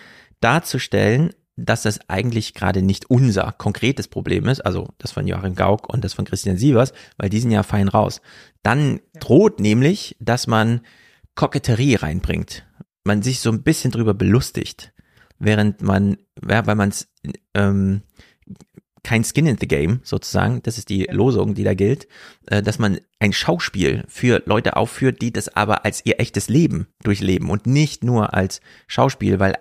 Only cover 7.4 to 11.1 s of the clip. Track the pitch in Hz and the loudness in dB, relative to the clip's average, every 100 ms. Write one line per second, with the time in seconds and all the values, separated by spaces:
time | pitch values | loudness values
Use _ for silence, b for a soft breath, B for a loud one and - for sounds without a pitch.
7.4 | 123 107 101 104 98 107 95 - B B | 0 0 0 0 2 2 0 -2 B B
8.4 | B _ 107 131 143 113 _ - - 135 | B _ 0 2 0 -2 _ -8 4 6
9.4 | 226 - 104 110 139 202 - - 110 120 | 6 4 2 4 4 0 -6 -8 -2 -2
10.4 | - 113 110 120 b b b | 0 2 2 0 b b b